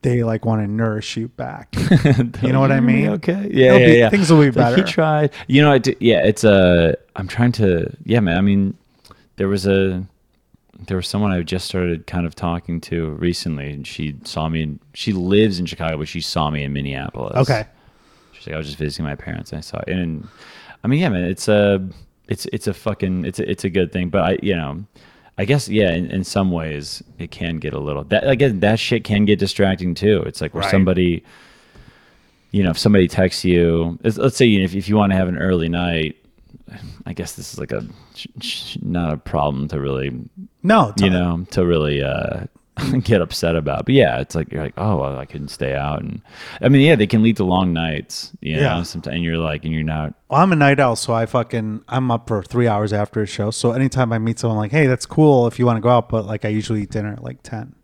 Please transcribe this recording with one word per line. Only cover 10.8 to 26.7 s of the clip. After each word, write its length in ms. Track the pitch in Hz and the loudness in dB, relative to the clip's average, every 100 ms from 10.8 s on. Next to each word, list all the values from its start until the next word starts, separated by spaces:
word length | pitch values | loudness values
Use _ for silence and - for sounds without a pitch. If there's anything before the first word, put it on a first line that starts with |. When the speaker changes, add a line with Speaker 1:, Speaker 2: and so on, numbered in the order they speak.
| 92 | -6
Speaker 2:
there 100 | 95 | -6
was 100 | 90 | -4
someone 260 | 101 104 | -2 0
I 100 | 90 | -2
just 240 | 82 92 - | -2 -6 -4
started 400 | 92 87 85 - | -4 -2 -4 -6
kind 180 | 90 87 | -6 -6
of 80 | |
talking 460 | - 87 85 - 85 | -4 -6 -6 -6 -8
to 280 | - 85 80 | -6 -6 -6
recently, 600 | 76 85 87 - 76 69 | -2 -2 -2 -4 -6 -8
and 140 | 71 71 | -12 -14
she 300 | - 76 71 | -8 -8 -8
saw 240 | - - 80 | -10 -6 -4
me 140 | 80 | -4
in, 180 | 78 73 _ | -4 -8 _
she 180 | - - | -10 -4
lives 480 | 98 90 101 110 90 | -2 0 2 2 0
in 60 | 87 | -6
Chicago, 320 | - 82 78 | -6 -6 -6
but 100 | 76 | -8
she 140 | 85 | -8
saw 260 | 80 - 76 | -6 -4 -2
me 140 | 76 | -4
in 80 | 71 | -4
Minneapolis. 640 | 71 69 67 69 - 55 - | -6 -6 -8 -10 -10 -6 -2
Speaker 1:
Okay. 300 | 135 120 110 _ _ _ _ _ _ | 0 0 -4 _ _ _ _ _ _
Speaker 2:
She's 140 | - - | -20 -12
like, 80 | |
"I 20 | 78 | -10
was 100 | 76 | -10
just 100 | 71 | -6
visiting 260 | 76 71 | -8 -6
my 120 | 76 71 | -8 -8
parents, 360 | - 80 76 | -10 -12 -12
and 60 | 76 | -14
I 20 | |
saw 200 | - - - | -12 -10 -6
it." 40 | |
And, 360 | 92 87 78 - _ - - - - | -4 -4 -6 -12 _ -20 -20 -20 -8
I 60 | - | -2
mean, 120 | 143 | 0
yeah, 100 | 180 | 2
man, 140 | 95 | 0
it's 220 | 87 95 - | -2 -4 2
a, 400 | 104 101 98 95 - - _ - | 4 4 2 -2 -12 -20 _ -8
it's, 200 | 104 - | -8 -6
it's 120 | 113 - | -6 -6
a 60 | |
fucking, 540 | 95 - 101 95 92 82 | -6 -6 -4 -2 -2 -4
it's 120 | - | -4
a, 120 | - | -6
it's 140 | 98 | -4
a 60 | 98 | -2
good 220 | 90 87 | -2 -2
thing. 160 | 92 90 | -2 -2
But 140 | 98 | 0
I, 140 | 87 95 | 0 0
you 140 | 98 87 | -2 -2
know, 260 | 73 76 101 _ _ _ _ - | -4 -8 -12 _ _ _ _ -8
I 60 | 98 | -2
guess, 220 | 143 120 | 0 0
yeah, 220 | 104 98 | 0 2
in, 180 | 85 90 | 0 -2
in 120 | 95 | -4
some 260 | 92 - 95 | -4 -2 0
ways 520 | 87 80 | -2 -4